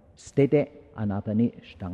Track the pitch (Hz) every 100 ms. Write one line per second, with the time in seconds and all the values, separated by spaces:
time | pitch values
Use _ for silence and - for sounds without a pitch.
0 | _ _ - - 139 147 139 - - -
1 | 104 98 110 107 120 - - - 92